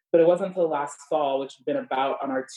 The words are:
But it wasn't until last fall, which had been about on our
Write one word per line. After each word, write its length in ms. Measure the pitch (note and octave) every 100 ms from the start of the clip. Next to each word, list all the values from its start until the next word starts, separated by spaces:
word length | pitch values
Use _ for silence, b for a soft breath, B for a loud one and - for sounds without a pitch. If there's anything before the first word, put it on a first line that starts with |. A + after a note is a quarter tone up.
| _
But 100 | E3+
it 60 | E3
wasn't 220 | F3+ F#3+
until 200 | F#3 E3
last 280 | D3 C#3+ - -
fall, 300 | D#3 C#3 C3+
which 160 | C3+ -
had 80 | -
been 180 | C#3
about 340 | B2+ C3 C3+ -
on 80 | C3+
our 160 | C3 C3